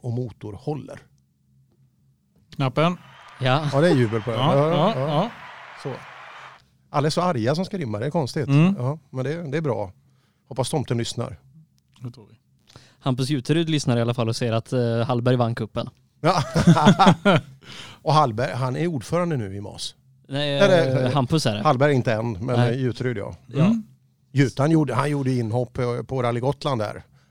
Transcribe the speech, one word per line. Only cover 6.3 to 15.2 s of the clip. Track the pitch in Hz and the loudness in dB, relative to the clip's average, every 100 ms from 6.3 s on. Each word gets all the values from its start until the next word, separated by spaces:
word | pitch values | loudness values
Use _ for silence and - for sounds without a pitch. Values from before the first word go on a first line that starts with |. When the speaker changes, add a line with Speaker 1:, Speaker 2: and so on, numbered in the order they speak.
| - - - _ _ _ | -20 -20 -20 _ _ _
Speaker 1:
Alla | 151 147 | -2 0
är | |
så | - | 0
arga | 180 131 110 156 | 0 0 0 0
som | 185 | -2
ska | 196 | -6
rimma, | 131 104 | -6 -4
det | 135 | -4
är | |
konstigt. | 170 127 - 143 | -2 -2 -2 2
Speaker 2:
Mm. | 139 170 196 | 4 4 2
Speaker 1:
Ja, | 123 156 - | -2 -6 -8
men | 131 131 | -8 -6
det, | 165 170 | -6 -6
det | 139 | -4
är | |
bra. | 151 107 98 - _ _ _ _ - | -2 -2 -6 -12 _ _ _ _ -10
Hoppas | 117 127 | -6 -2
tomten | 151 113 120 | -2 -2 -2
lyssnar. | 117 - 120 - _ - - _ _ _ | -2 -6 -8 -10 _ -20 -20 _ _ _
Speaker 2:
Det | 123 | -16
tror | 120 104 | -16 -20
vi. | 113 _ _ _ - - _ | _ _ _ _ -20 -20 _
Speaker 3:
Hampus | 143 127 127 | -4 -2 -2
Juterud | 143 - 151 165 | -2 0 0 0
lyssnar | 156 - 120 | 0 0 0
i | |
alla | 117 | 0
fall | 120 113 | 0 -2
och | 113 | -2
säger | 123 | -2
att, | 113 - | -2 -2
eh, | 127 120 117 | -2 0 0
Hallberg | 117 123 | 0 0